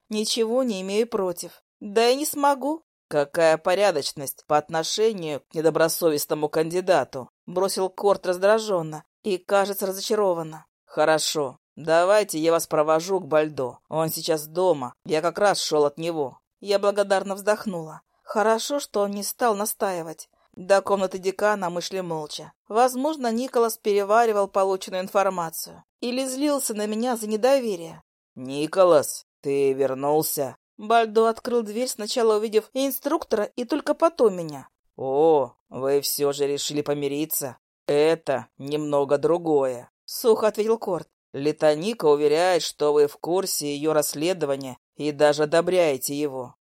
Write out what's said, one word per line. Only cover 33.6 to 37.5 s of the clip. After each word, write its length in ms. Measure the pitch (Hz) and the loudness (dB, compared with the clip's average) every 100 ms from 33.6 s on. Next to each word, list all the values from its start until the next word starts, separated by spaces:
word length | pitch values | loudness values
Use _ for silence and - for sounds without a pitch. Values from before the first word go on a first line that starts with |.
только 300 | 233 302 285 | -4 -4 -2
потом 420 | 294 330 330 233 180 | 2 0 4 0 0
меня. 320 | 165 143 - _ _ - | -10 -12 -18 _ _ -8
«О, 560 | 131 139 160 151 123 _ _ | -2 4 6 4 2 _ _
вы 320 | 127 135 143 | -6 0 0
все 320 | 139 - 143 | 0 -2 -2
же 160 | 143 139 | 0 -2
решили 340 | 139 - 147 | -2 -4 -4
помириться? 760 | 143 143 143 143 156 - 139 | -2 -2 -2 -4 -4 -6 -8